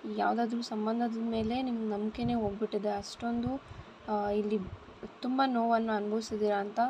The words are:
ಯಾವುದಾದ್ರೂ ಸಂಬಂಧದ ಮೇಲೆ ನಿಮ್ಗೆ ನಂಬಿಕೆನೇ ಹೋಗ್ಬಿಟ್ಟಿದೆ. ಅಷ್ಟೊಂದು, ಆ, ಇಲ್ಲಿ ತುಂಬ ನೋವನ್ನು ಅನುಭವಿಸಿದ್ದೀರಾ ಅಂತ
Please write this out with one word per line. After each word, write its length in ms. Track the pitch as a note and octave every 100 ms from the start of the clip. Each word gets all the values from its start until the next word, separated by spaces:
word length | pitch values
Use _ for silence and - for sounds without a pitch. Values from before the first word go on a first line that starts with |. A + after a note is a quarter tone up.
| A3 G#3
ಯಾವುದಾದ್ರೂ 460 | G#3 A3 A#3 A#3
ಸಂಬಂಧದ 560 | A#3 G#3+ G#3+ A#3 A#3+ A3+
ಮೇಲೆ 440 | A3+ A3+ A3 B3
ನಿಮ್ಗೆ 360 | C4 A#3 A3 G3+
ನಂಬಿಕೆನೇ 360 | G#3+ G#3+ A#3+
ಹೋಗ್ಬಿಟ್ಟಿದೆ. 560 | A#3+ G#3 G3+ G#3+ G#3 G#3
ಅಷ್ಟೊಂದು, 720 | G3+ - - A#3 A#3+ A#3+ C4+ - - - - -
ಆ, 180 | G#3 G3+
ಇಲ್ಲಿ 300 | G#3 G#3 G#3+ F#3 - - - - -
ತುಂಬ 200 | B3 C4 C4+
ನೋವನ್ನು 480 | A#3+ A#3 A3+ A3+
ಅನುಭವಿಸಿದ್ದೀರಾ 640 | G#3+ G#3 G#3+ A3 G#3+ G#3 G3+
ಅಂತ 220 | G3+ G#3+ A#3+